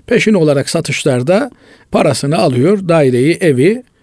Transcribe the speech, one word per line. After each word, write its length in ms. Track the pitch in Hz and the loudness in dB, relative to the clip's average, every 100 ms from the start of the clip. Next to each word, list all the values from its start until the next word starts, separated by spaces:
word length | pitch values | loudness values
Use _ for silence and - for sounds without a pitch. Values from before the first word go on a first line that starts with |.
| - | -2
peşin 260 | 226 214 | 0 2
olarak 360 | 202 151 139 131 | 2 2 0 -2
satışlarda 800 | 165 160 139 156 123 131 196 269 - - - - | -4 -4 -4 -2 -2 0 0 -2 -12 -20 -20 -6
parasını 460 | 226 160 120 139 165 | -2 0 -2 -2 0
alıyor, 520 | 165 123 156 208 175 | 0 0 0 0 0
daireyi, 440 | 165 139 123 143 | 2 2 2 0
evi, 500 | 170 180 123 165 240 - _ | 0 0 2 2 0 -8 _